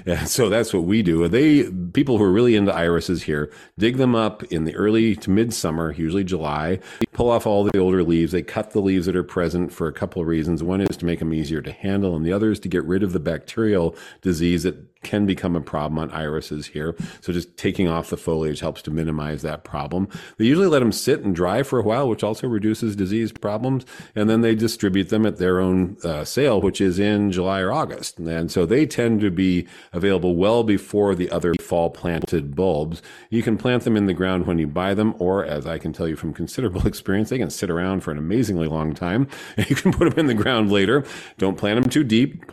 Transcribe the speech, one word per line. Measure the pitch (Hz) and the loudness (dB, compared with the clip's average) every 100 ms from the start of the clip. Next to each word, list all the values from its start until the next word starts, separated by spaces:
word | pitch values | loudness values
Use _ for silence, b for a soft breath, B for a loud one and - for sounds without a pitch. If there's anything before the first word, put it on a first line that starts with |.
| - | -4
And | 82 80 | -2 -2
so | - 110 | 0 2
that's | 107 113 95 | 2 2 0
what | |
we | 85 107 95 | 2 2 2
do. | 82 85 | 2 2
They, | 110 156 147 123 92 87 | 4 6 4 2 -2 -4
people | 110 139 113 | 0 2 4
who | 101 | 4
are | |
really | 95 123 110 | 6 6 4
into | 98 85 | 4 2
irises | 85 85 - 85 | 2 0 0 -2
here, | 80 76 73 B B - | -2 -4 -4 B B -2
dig | 107 127 | 0 2
them | 131 113 | 2 2
up | 107 - - | 0 -4 -6
in | 82 80 | -4 -2
the | 92 | 0
early | 101 110 113 98 | 2 4 4 2
to | - | 2
midsummer, | 98 117 107 87 80 80 | 2 2 -2 -2 -2 -4
usually | 78 80 95 92 | -2 -2 -2 -2
July, | 87 78 73 78 92 B B - | -2 -2 -4 -2 -4 B B -6
pull | - 120 | 0 2
off | 117 113 | 2 2
all | 101 | 2
the | 101 98 | 2 4
older | 92 92 | 4 4
leaves. | 85 82 82 | 4 2 2
They | 90 | 0
cut | 87 - 104 | -4 -4 -2
the | 110 | 0
leaves | 98 95 87 | 2 2 2
that | 90 | 0
are | |
present | 87 - 85 87 87 | -2 -2 0 0 -2
for | - 80 | -4 -6
a | |
couple | 71 95 - | -4 -6 -4
of | 82 | -2
reasons. | 82 80 85 82 | 0 0 0 0
One | 95 | 0
is | 98 - | 0 -2
to | 85 | -2
make | 82 | -2
them | 80 | -2
easier | 80 73 78 | -2 -2 -4
to | 71 | -6
handle, | - 98 98 98 82 | -8 -4 -2 0 0
and | 80 | 0
the | |
other | 98 110 | 0 0
is | 104 | 0
to | 92 | -2
get | 87 76 | -2 0
rid | 92 101 | 0 0
of | |
the | 87 | -2
bacterial | 78 78 - - 110 98 85 B B B | -2 -4 -6 -2 2 2 0 B B B
disease | 95 80 85 87 87 | -2 0 2 2 0
that | - - _ - | -4 -10 _ -4
can | 107 101 | 0 0
become | 90 92 85 | 0 -2 -2
a | |
problem | 69 76 76 78 | -4 -4 -4 -4
on | 78 | -4
irises | 80 78 78 - 76 73 | -6 -6 -6 -6 -10 -10
here. | 76 78 82 80 B | -8 -6 -8 -10 B
So | - | -6
just | 87 82 - | -6 -6 -6
taking | 104 95 90 | -4 0 0
off | 82 82 | 0 -4
the | 85 | -6
foliage | - 80 78 73 | -4 -2 -2 -4
helps | 82 73 | -6 -8
to | - | -6
minimize | 78 80 78 76 73 | -4 -4 -4 -6 -6
that | 76 76 - | -6 -8 -10
problem. | 78 71 87 98 B B - | -10 -6 -4 -4 B B -2
They | 113 | 2
usually | 156 196 | 4 4
let | 147 | 4
'em | 120 | 2
sit | 95 - 135 101 | 2 0 0 0
and | 85 | 0
dry | 90 107 139 | 0 0 0
for | 127 | 0
a | |
while, | 104 117 139 | 0 0 0
which | 107 | -2
also | 107 110 131 | -2 -4 -4
reduces | 110 107 110 117 101 | -2 0 -2 -2 -2
disease | 92 110 110 | -2 -2 -2
problems. | - 104 107 127 131 - B B - | -4 -6 -4 -2 -2 -4 B B -2
And | 104 | 2
then | 113 | 4
they | 117 113 | 4 2
distribute | 113 - 104 92 90 | 0 0 0 0 0
them | 110 110 | 2 0
at | - | 0
their | 92 90 | 2 2
own, | 92 92 90 - 85 | 2 2 0 -2 -6
uh, | 76 76 | -6 -4
sale, | - 143 104 | 0 2 4
which | 95 - | 2 2
is | 98 90 | 2 2
in | 104 104 101 | 2 2 2
July | 92 92 98 | 0 0 0
or | 95 | -2
August. | 139 127 - - - | -2 -4 -6 -12 -10
And | 82 82 85 | -6 -4 -2
so | - 85 | 0 2
they | 120 151 | 4 2
tend | - 117 110 | 0 0 2
to | 104 | 0
be | 87 95 90 - B B | 2 2 2 -2 B B
available | 90 98 95 90 85 | -2 0 2 2 2
well | 98 117 | 4 4
before | 113 98 - 104 101 92 | 4 0 0 0 2 2
the | 90 | -2
other | 87 87 85 | -2 0 -2
fall | - 87 85 | 0 0 0
planted | - 87 82 - 85 71 71 | -2 -4 -4 -2 -2 -2 -2
bulbs. | 95 76 78 82 B B B | 0 0 -2 -6 B B B
You | 113 | -2
can | 117 107 | 0 0
plant | 127 123 | 0 0
them | 123 110 | 2 2
in | 101 | 2
the | 87 | 2
ground | 92 92 87 | 0 0 0
when | 85 | 0
you | 78 | 0
buy | 78 92 101 | 0 0 2
them, | 110 - | 0 0
or | 90 98 78 | 0 0 -2
as | 76 69 | -4 -6
I | 80 | -6
can | 80 | -6
tell | 76 82 | -4 -4
you | 76 | -4
from | 80 | -6
considerable | 71 85 - 123 90 107 | -8 -8 -4 -4 0 -2
<laughs> | |
experience, | 107 - 98 110 | -2 -2 -2 0
they | 127 | -2
can | 98 | -4
sit | - 95 | -4 -4
around | 85 92 95 82 | -2 -2 -2 -4
for | |
an | 76 | -6
amazingly | 78 107 110 90 80 | -2 0 0 0 0
long | 80 78 76 | -2 -4 -4
time. | 87 104 139 B B - | -2 0 -2 B B -4
<laughs> | - | -2
You | 135 | 0
can | 190 | 0
put | - 170 | 2 2
'em | 143 | 2
in | 156 | 0
the | 110 | 0
ground | 117 123 104 | 2 2 4
later. | 101 98 139 139 B B - | 4 4 2 0 B B -4
Don't | 95 90 | -2 0
plant | 104 110 | 0 2
'em | 131 | 2
too | 147 139 | 2 2
deep. | 110 131 - - | 2 2 -2 -14